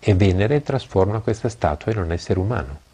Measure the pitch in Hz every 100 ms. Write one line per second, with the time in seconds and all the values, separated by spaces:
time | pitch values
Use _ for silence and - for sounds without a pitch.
0 | - 98 98 90 107 147 - 135 - 98
1 | 95 110 110 107 123 - 82 73 - 110
2 | 82 85 - 92 95 113 65 71 _